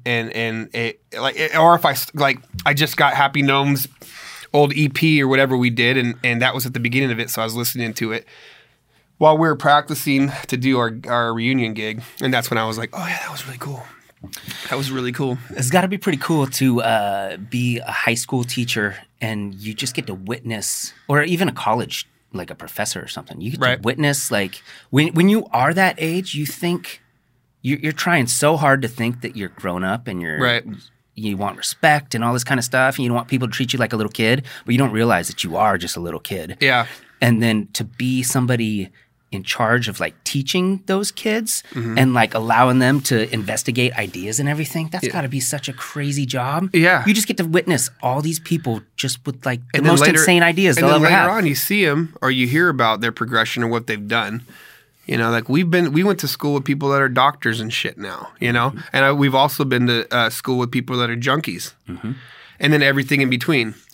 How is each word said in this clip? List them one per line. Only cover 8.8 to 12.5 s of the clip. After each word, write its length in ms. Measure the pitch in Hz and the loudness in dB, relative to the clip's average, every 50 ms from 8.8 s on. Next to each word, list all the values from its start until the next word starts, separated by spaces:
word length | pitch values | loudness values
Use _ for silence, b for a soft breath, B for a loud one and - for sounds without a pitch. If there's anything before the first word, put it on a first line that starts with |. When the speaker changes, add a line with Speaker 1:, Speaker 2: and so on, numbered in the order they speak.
| b b b b b b _ - | b b b b b b _ 4
Speaker 1:
while 180 | 156 156 156 | 4 6 6
we 120 | 156 165 160 | 6 4 2
were 80 | 147 | 2
practicing 760 | - - 143 147 147 147 - 151 - - 147 139 135 139 139 B B B | 2 4 4 4 4 2 -2 -6 -4 -2 0 2 2 2 0 B B B
to 100 | - 131 | -6 -4
do 220 | 123 123 135 131 123 | 0 2 2 2 2
our, 180 | 117 113 110 123 - 123 | 0 -2 -4 -8 -4 -2
our 260 | 120 120 117 117 113 | 0 0 0 0 -2
reunion 400 | 113 117 127 135 131 120 110 107 | -2 0 0 0 0 0 -2 -4
gig, 260 | 110 107 107 110 117 117 B B - | -6 -6 -6 -6 -8 -12 B B -4
and 100 | 135 131 | -2 0
that's 160 | 127 117 117 - | 0 0 0 0